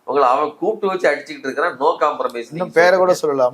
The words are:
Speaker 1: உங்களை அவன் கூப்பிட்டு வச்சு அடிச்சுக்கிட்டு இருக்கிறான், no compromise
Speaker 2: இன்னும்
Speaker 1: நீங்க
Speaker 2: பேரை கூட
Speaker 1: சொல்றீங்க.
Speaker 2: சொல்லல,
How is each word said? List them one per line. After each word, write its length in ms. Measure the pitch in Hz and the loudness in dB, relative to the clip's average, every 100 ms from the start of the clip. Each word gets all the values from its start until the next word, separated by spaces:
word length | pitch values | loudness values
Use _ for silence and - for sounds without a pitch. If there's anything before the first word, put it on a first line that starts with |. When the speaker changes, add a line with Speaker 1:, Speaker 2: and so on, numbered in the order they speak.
Speaker 1:
உங்களை 240 | - 135 127 | -4 2 2
அவன் 280 | 139 147 - | 2 -2 -4
கூப்பிட்டு 280 | 185 214 196 | -4 -2 -4
வச்சு 240 | 185 175 | -2 0
அடிச்சுக்கிட்டு 280 | 139 - 143 | -2 -6 -10
இருக்கிறான், 420 | 131 131 170 127 | -8 -4 -4 0
no 160 | 147 170 | -2 0
compromise 360 | 151 - 123 117 | 0 0 -4 -6
Speaker 2:
இன்னும் 100 | 117 | -10
Speaker 1:
நீங்க 140 | 156 | -8
Speaker 2:
பேரை 340 | 175 160 175 185 | -2 4 4 4
கூட 160 | 185 175 | 4 2
Speaker 1:
சொல்றீங்க. 20 | |
Speaker 2:
சொல்லல, 240 | 156 139 123 | 0 0 0